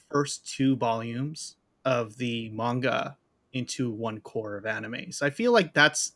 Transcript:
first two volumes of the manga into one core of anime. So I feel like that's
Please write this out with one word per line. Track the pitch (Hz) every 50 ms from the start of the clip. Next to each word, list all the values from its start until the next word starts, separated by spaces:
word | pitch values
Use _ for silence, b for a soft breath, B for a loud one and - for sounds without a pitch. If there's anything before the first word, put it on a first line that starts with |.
| _ - 151
first | 143 143 139 - - - -
two | - - 135 135 135
volumes | 117 120 117 113 113 117 117 117 123 135 147 - - - - - _ _ _ _ _ -
of | 135 127 123 117 107 110 123
the | 123 120 117 117 113 113
manga | 110 110 117 120 120 127 123 147 - - - 143 - _ _ _ _ _ _ _ -
into | 131 120 - - - 131 120
one | 110 107 113 110 107 107
core | - - - 117 110 104 104
of | 101 101
anime. | 110 107 110 110 214 120 - - 175
So | - - 143
I | 143
feel | 143 - 226 247
like | 240 226 185 156 -
that's | 147 147 151 - - - - -